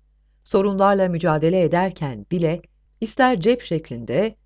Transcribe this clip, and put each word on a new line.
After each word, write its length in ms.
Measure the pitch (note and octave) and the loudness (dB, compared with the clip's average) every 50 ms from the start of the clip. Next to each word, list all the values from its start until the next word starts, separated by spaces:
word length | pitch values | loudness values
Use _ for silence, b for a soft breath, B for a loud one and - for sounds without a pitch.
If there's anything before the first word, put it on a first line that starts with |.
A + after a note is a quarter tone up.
| _ _ _ _ _ _ _ _ _ | _ _ _ _ _ _ _ _ _
Sorunlarla 680 | - - G3 F#3+ G3+ G3 F#3+ G3 G3 G3+ G3 F#3+ F3+ | -2 0 0 2 2 2 2 2 4 4 4 2 0
mücadele 520 | F3 E3 F3 F3 D#3 D#3 D3+ E3 F3+ F#3 | 0 -2 0 0 0 2 2 2 2 2
ederken 640 | F3 D3+ D#3 E3+ - - E3 - D#3 C#3 B2 G#2+ G2+ - | 2 2 2 0 0 -2 -4 -6 -8 -8 -8 -10 -8 -6
bile 300 | F3 F3+ E3+ D#3 D#3+ E3+ - _ _ _ _ _ _ _ | -4 -2 0 -2 -2 -4 -8 _ _ _ _ _ _ _
ister 380 | A3 A3 - - C4 B3+ B3+ F#3 | -10 -8 -2 0 2 2 2 2
cep 220 | D#3+ A3 B3 A#3+ | 2 0 0 0
şeklinde, 760 | - - F3 D#3 D#3 - B2 A#2 A#2 G#2 A#2 D3+ G#3 A3+ G#3+ _ _ | -2 -6 -6 -6 -6 -8 -12 -12 -8 -4 -2 -2 -2 -2 -4 _ _